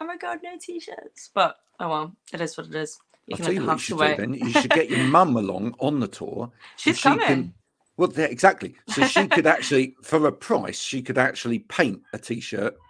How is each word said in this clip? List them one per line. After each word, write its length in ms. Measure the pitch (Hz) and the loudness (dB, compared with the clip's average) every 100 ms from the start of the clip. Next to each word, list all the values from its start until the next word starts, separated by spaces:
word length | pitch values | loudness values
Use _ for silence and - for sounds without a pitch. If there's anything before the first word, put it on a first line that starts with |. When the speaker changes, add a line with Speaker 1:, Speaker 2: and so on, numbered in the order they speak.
Speaker 1:
"Oh 40 | 320 | -14
my 100 | 349 | -10
God, 240 | 349 339 | -10 -10
no 140 | 349 359 | -12 -16
T-shirts." 680 | - 339 427 - 440 - - | -14 -14 -14 -16 -18 -20 -8
But, 240 | 202 170 - _ - | 0 0 -2 _ -10
oh 100 | 175 | -6
well, 280 | 156 160 - - | -4 -6 -12 -14
it 80 | 165 | -8
is 160 | 160 - | -8 -8
what 80 | 160 | -10
it 80 | |
is. 240 | 156 151 - _ _ - | -8 -8 -12 _ _ -12
You 80 | |
Speaker 2:
I'll 20 | - | -6
Speaker 1:
can 80 | |
Speaker 2:
tell 100 | 165 | -2
you 60 | 190 | -2
what 40 | |
you 60 | 135 | 0
Speaker 1:
have 80 | 147 | -2
to 60 | |
Speaker 2:
should 140 | - 160 | -4 0
Speaker 1:
wait. 180 | 151 147 | 0 0
Speaker 2:
do 60 | |
then. 120 | 113 | -4
You 160 | 135 123 | -4 0
should 200 | 285 - | 2 4
get 180 | 165 - | 2 2
your 140 | 127 | 2
Speaker 1:
<laughs> 0 | |
Speaker 2:
mum 320 | 131 160 175 120 | 4 6 6 4
along 400 | 95 92 113 - | 0 -4 -6 -2
on 220 | 131 143 | -2 0
the 80 | 107 | -2
tour, 360 | - 82 - | -6 -10 -8
and 80 | 120 - - - | -10 -12 -20 -4
Speaker 1:
She's 180 | - - | -2 2
Speaker 2:
she 120 | 269 | 2
can 80 | 466 | 4
Speaker 1:
coming. 340 | 440 135 175 - _ _ _ - | 2 2 -2 -10 _ _ _ -2
Speaker 2:
Well, 160 | 175 - | -2 0
yeah, 80 | |
exactly. 520 | 156 120 190 - - - - | -2 4 4 4 -4 -14 -6
So 160 | - 262 | 0 2
she 220 | 349 202 | 4 4
could 180 | 175 156 | 4 4
Speaker 1:
<laughs> 80 | |
Speaker 2:
actually, 400 | 165 - 139 131 - | 4 2 2 2 -4
for 240 | - 160 151 | -2 2 2
a 60 | |
price, 460 | - - 180 101 - | 0 -2 -2 -2 -8
she 200 | - 135 | -6 -6
could 160 | 127 123 | -2 0
actually 420 | 131 - 120 113 | 0 -2 -4 -4
paint 420 | - - 135 95 - | -4 0 0 -2 -10
a 60 | - | -14
T-shirt 580 | - 117 - 104 104 - | -8 -8 -6 -4 -4 -6